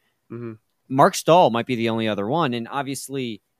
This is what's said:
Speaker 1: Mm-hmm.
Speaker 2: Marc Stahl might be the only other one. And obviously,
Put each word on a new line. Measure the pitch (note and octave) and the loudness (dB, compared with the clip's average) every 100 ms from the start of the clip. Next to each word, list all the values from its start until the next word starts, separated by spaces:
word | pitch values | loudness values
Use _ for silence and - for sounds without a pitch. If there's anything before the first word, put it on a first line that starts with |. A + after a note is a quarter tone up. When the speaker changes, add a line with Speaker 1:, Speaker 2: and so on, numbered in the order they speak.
| _ _ _ | _ _ _
Speaker 1:
Mm-hmm. | A#2 A#2 A2 _ _ - | -14 -14 -16 _ _ -2
Speaker 2:
Marc | C3+ - | 4 4
Stahl | - - F3 D3+ | 4 4 6 6
might | A#2 A#2 | 2 -2
be | |
the | A#2 A2+ | -2 -2
only | A2+ A2 | -2 -2
other | G2+ G#2 | -2 -2
one. | D#3+ D3 | -2 -2
And | A#2+ A#2 | -4 -6
obviously, | C#3 C3+ C3 - C#3 B2 G#2 _ | -8 -6 -10 -10 -8 -8 -10 _